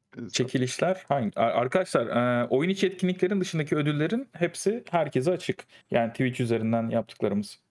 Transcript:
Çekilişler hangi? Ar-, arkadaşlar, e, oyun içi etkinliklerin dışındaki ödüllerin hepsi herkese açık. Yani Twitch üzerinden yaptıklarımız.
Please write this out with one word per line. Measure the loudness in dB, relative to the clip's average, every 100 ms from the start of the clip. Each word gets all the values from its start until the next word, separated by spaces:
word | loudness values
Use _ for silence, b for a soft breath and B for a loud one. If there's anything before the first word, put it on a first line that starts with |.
| _ -12 -4
Çekilişler | -2 0 0 -2 0 0 0 -2
hangi? | -2 0 0
Ar-, | 2
arkadaşlar, | 2 2 0 2 0 0 2 2 2
e, | 2
oyun | 2 2
içi | 2 0
etkinliklerin | 0 -2 0 0 0
dışındaki | -2 -2 0 0
ödüllerin | 0 0 0 -2 -6
hepsi | -4 -4 -2 -2 -2 0
herkese | 0 2 2 2
açık. | 0 -2 -6 -12 B _
Yani | 0 0
Twitch | 0 0 0
üzerinden | 0 0 2 0 0
yaptıklarımız. | -2 -4 -4 -2 0 -4 -10 _